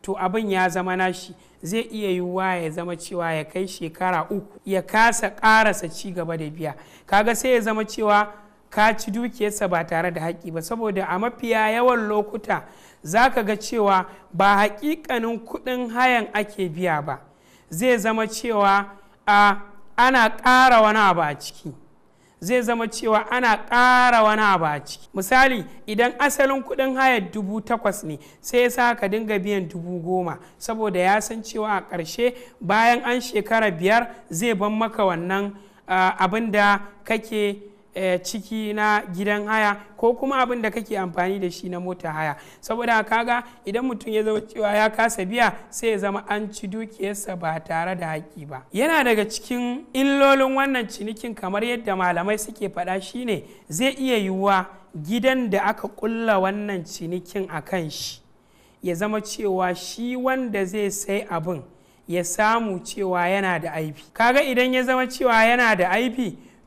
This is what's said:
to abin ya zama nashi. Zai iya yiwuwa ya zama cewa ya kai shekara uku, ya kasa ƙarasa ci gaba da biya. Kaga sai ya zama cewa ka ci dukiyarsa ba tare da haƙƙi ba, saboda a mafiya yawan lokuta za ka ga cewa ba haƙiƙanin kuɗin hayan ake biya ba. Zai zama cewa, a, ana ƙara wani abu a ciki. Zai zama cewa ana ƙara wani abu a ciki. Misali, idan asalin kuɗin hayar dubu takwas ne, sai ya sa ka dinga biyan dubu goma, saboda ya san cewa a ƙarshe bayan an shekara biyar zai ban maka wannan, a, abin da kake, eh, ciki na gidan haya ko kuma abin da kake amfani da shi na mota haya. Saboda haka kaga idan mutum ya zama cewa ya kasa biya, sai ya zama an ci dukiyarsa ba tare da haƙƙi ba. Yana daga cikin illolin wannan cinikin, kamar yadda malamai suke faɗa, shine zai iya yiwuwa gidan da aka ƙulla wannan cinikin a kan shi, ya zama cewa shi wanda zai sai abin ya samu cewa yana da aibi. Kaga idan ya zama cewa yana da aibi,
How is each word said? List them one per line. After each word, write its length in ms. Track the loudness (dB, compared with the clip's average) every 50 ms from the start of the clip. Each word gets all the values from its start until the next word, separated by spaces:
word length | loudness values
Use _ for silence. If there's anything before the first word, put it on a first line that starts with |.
to 120 | -8 -6 -4
abin 360 | -2 -2 -2 0 -2 -2 0
ya 180 | 0 2 2 2
zama 280 | 0 -2 -2 -2 0
nashi. 380 | 0 0 0 -2 -4 -10 -18 -20 -20 _ _ _ _
Zai 180 | -8 -6 -4 -4 -4 -4
iya 200 | -6 -6 -2 -2
yiwuwa 440 | -2 -2 -2 -4 -4 -2 -2 -2 -2 -2
ya 80 | -4 -6
zama 260 | -6 -6 -8 -8 -8
cewa 360 | -10 -10 -8 -6 -4 -2 -2
ya 120 | -2 -4 -4
kai 220 | -6 -6 -6 -6 -6
shekara 560 | -8 -10 -10 -10 -6 -4 -2 0 0 0 -2 -4
uku, 300 | -6 -8 -8 -10 -16 -12 -6
ya 180 | -4 -2 -2
kasa 480 | -2 0 2 4 4 4 4 2 -2 -4
ƙarasa 580 | -2 2 4 6 6 8 6 4 2 0 -4 -10
ci 220 | -10 -10 -12 -10
gaba 240 | -8 -6 -6 -6 -6
da 140 | -6 -6 -8
biya. 240 | -8 -8 -8 -8 -10 -10 -16 -20 -20 -14 _
Kaga 280 | 0 2 2 4 2 0
sai 180 | 0 2 2 2
ya 60 | 2
zama 240 | 2 0 -2 -2 -4
cewa 440 | -6 -4 -2 2 4 4 4 2 0 -4 -16 -20 -20 _ _ _ -4
ka 240 | 0 4 4 4
ci 180 | 4 0 -2 -6
dukiyarsa 580 | -4 -4 -4 -6 -4 -2 -2 -2 -2 -2 -2 0
ba 140 | 0 0 -2
tare 260 | -2 -2 -2 -2 -2
da 100 | -2 -4
haƙƙi 320 | -6 -6 -6 -8 -10 -10
ba, 80 | -8 -8
saboda 440 | -8 -6 -6 -4 -4 -4 -2 -2 -2 -2
a 100 | -2 -2
mafiya 520 | -2 -4 -4 -4 -2 0 0 2 2 2
yawan 380 | 2 2 4 4 4 2 0 0
lokuta 560 | 0 0 -2 -2 -6 -8 -4 -4 -4 -4 -4 -10 -20 -20 -20 -20 -20 _
za 280 | -6 0 4 4 4 4
ka 120 | 4 2
ga 120 | 0 0 -2
cewa 500 | -4 -4 -4 0 2 4 4 4 2 0 -2 -10 -20 -18 -6 0
ba 220 | 4 4 6 6 6 4
haƙiƙanin 720 | 2 0 -2 -4 -4 -4 -4 -4 -4 -2 -2 -2 -2 -4 -6 -8
kuɗin 440 | -10 -10 -8 -6 -6 -4 -4 -4 -4
hayan 360 | 0 2 4 4 4 2 0 -2 -2
ake 340 | -4 -4 -4 -4 -6 -6 -4
biya 320 | -4 -2 -2 0 0 0 -2
ba. 160 | -6 -8 -10 -12 -20 _ _ _ _ _ _ _ -12
Zai 260 | -6 0 2 2 2 2
zama 280 | 2 0 0 0 -2
cewa, 600 | -2 -4 -6 -4 -2 2 4 4 4 4 4 0 -2 -10 -20 -20 _ _ _ 2
a, 300 | 4 6 8 8 6 4 2 -2 -12 -16 -20 -18 -4 2
ana 340 | 4 4 6 6 6 4 4
ƙara 500 | 2 2 4 6 8 8 8 8 8 8
wani 160 | 8 8 6 6
abu 220 | 6 4 4 4
a 140 | 2 -2 -2
ciki. 380 | -6 -10 -14 -14 -14 -14 -16 -16 -16 -20 _ _ _ _ _ _ _ _ _ _ -10
Zai 220 | -4 0 0 2
zama 260 | 2 0 0 -2 -2 -4
cewa 420 | -6 -4 0 2 2 2 2 0
ana 260 | 0 2 2 2 2 2 0 0
ƙara 520 | 4 4 6 6 6 6 6 6 6 6 6
wani 180 | 4 4 4
abu 220 | 4 4 4 4 2
a 160 | 0 -2 -4
ciki. 280 | -8 -12 -16 -16 -14 -10 -6
Misali, 500 | -6 0 4 6 6 6 6 4 0 -6 -8 -12 -14 -10
idan 260 | -4 0 2 2 2 2 0
asalin 440 | 0 0 2 2 2 2 2 0 -4
kuɗin 320 | -4 -2 -2 -2 0 0
hayar 340 | 2 4 4 4 2 0 -4
dubu 300 | -6 -6 -6 -4 -6 -6
takwas 420 | -4 -4 -2 -2 -2 -2 -4 -4 -8
ne, 140 | -10 -10 -12 -14 -20 -20 _
sai 220 | -6 0 2 2
ya 60 | 2 2
sa 240 | 2 2 2 2 2
ka 120 | 0 -2 -2
dinga 300 | -2 -2 -2 -2 -2 -2
biyan 300 | 0 0 -2 -2 -2 -6
dubu 320 | -8 -10 -8 -8 -8 -6
goma, 360 | -4 -2 -2 -2 -2 -4 -6 -10 -12 -20 _ -12
saboda 400 | -8 -6 -4 -4 -2 -2 0 2
ya 220 | 2 4 2 2
san 220 | 0 -4 -8 -10
cewa 340 | -10 -8 -6 -6 -4 -2 -2
a 60 | -4
ƙarshe 520 | -4 -6 -8 -8 -8 -6 -4 -2 -2 -2 -2 -4 -16 -20 -16 -8
bayan 400 | -2 0 2 4 6 6 4 4 2
an 160 | -2 -2 -2
shekara 500 | -2 -4 -4 -4 -2 0 0 2 2 2
biyar 380 | 0 0 2 2 4 2 2 0 -8 -16 -14 -10
zai 240 | -6 -2 0 0 0
ban 180 | 0 0 -2
maka 300 | 0 0 -2 -2 0 0 0
wannan, 480 | 0 0 -2 -2 -2 -2 -2 -2 -4 -8 -12 -20 -20 _ _ _
a, 300 | 0 2 4 4 2 2 2
abin 320 | 0 0 0 0 -2 0
da 280 | 2 4 4 4 4 2 -2 -8 -16 -10 -6
kake, 520 | -4 -4 -4 -4 -4 -4 -2 -2 -2 -2 -6 -12 -20 -20 _ _ _ -6
eh, 220 | -4 -2 0 0 -2
ciki 500 | -4 -6 -10 -10 -8 -8 -6 -6 -4 -4 -2
na 280 | 0 2 2 2 0
gidan 420 | -2 -4 -6 -4 -2 -2 -2 -2 -2
haya 300 | 0 0 2 2 2 0 -2 -6 -18 -6 0
ko 160 | 0 0 0
kuma 220 | 0 -2 -2 0
abin 260 | 0 0 0 -2 -2
da 80 | -4 -4
kake 260 | -4 -6 -6 -6 -6 -4
amfani 400 | -4 -4 -2 -2 -2 -2 -2 -2
da 120 | -4 -6
shi 180 | -6 -8 -10 -8
na 100 | -8 -8
mota 320 | -8 -8 -8 -8 -8 -8
haya. 260 | -4 -4 -4 -4 -4 -6 -12 -20 -20 _
Saboda 360 | -8 -8 -6 -2 0 2 2
haka 160 | 2 2 2
kaga 340 | 0 0 0 0 -2 -2 -4 -8 -16 -14 -8
idan 180 | -4 -4 -2 -2
mutum 240 | -2 -4 -4 -4 -2
ya 120 | -2 0 0
zama 160 | 0 -2 -2
cewa 320 | -4 -6 -6 -2 0 2 2
ya 140 | 4 2 2
kasa 360 | 2 2 2 2 0 -2 -4
biya, 260 | -2 0 2 2 2 2 -2 -12 -14
sai 200 | -8 -4 -2 -2
ya 80 | 0 0
zama 260 | -2 -2 -4 -4 -4
an 240 | -4 -4 -4 -4 -8
ci 160 | -10 -10 -10 -10
dukiyarsa 680 | -8 -8 -10 -10 -10 -8 -6 -6 -6 -6 -8 -8 -8 -6
ba 220 | -4 -4 -4 -6
tare 340 | -6 -6 -4 -4 -4 -4 -4
da 120 | -6 -6 -6 -8
haƙƙi 320 | -8 -10 -12 -16 -18 -16 -14
ba. 140 | -14 -16 -14 _
Yana 320 | -4 -2 0 2 2 2 4
daga 220 | 4 2 2 0 -2
cikin 560 | -4 -10 -8 -6 -4 -4 -4 -4 -6 -6 -8 -6
illolin 640 | -2 0 2 2 4 4 6 6 6 4 2 2 2
wannan 300 | 0 0 0 0 -2 -4 -6
cinikin, 460 | -8 -10 -10 -10 -10 -10 -10 -10 -10
kamar 240 | -8 -6 -4 -4 -2 -2
yadda 300 | -2 -4 -4 -4 -4 -2
malamai 440 | 0 0 0 0 0 0 -2 -2 -4
suke 320 | -4 -8 -10 -8 -8 -8
faɗa, 300 | -6 -6 -4 -4 -4 -6
shine 400 | -6 -8 -10 -8 -4 -4 -4 -4 -6 -10 -20 -20 _ -8
zai 240 | -4 -2 0 0 0 -2
iya 180 | -2 0 0
yiwuwa 500 | 0 0 0 -2 0 2 2 2 2 0 -2 -10 -20 -20 _ -14 -10
gidan 480 | -6 -4 -2 0 2 2 2 2 0 0
da 140 | 0 0 0
aka 220 | 0 -2 -2 -6 -10
ƙulla 520 | -8 -6 -6 -4 -4 -2 0 2 2 2
wannan 440 | 2 0 -2 -4 -6 -6 -6 -6 -8
cinikin 600 | -10 -12 -10 -8 -6 -8 -8 -8 -8 -8 -8 -6 -6
a 100 | -8 -10
kan 300 | -8 -6 -6 -4 -4 -6
shi, 300 | -8 -10 -10 -12 -12 -14 _ _ _ _ _ _ _ _ _ _ _ _
ya 120 | -6 -4 -4
zama 260 | -2 -2 -2 -2 -4
cewa 560 | -6 -6 -8 -4 -2 -2 0 0 0 -2 -2
shi 400 | -4 -8 -12 -10 -8 -6 -6 -4
wanda 480 | -2 -2 -2 -2 -2 -2 -4 -2 -4 -4
zai 240 | -2 -2 -2 -2 -2
sai 360 | -4 -4 -4 -4 -4 -4 -4 -4
abin 320 | -6 -6 -4 -4 -6 -8 -10 -16 _ _ _ _ _ _ _ -6
ya 140 | -4 -4 -4
samu 560 | -4 -2 0 2 2 2 2 0 -2 -6 -6
cewa 480 | -8 -10 -8 -4 -2 -2 0 0 0 0
yana 320 | 0 0 0 0 -2 -2
da 120 | -4 -6
aibi. 280 | -6 -6 -6 -8 -10 -12 -18 -8 -2
Kaga 260 | 2 2 4 4 4
idan 300 | 2 2 2 2 2 2
ya 100 | 2 0
zama 240 | 2 2 0 0 0
cewa 380 | -2 -2 0 2 4 4 6 6
yana 320 | 6 4 4 4 4 4
da 140 | 4 2 2
aibi, 480 | 2 0 0 0 -2 -2 -4 -4 -6 -10 -16 -20 _ _ _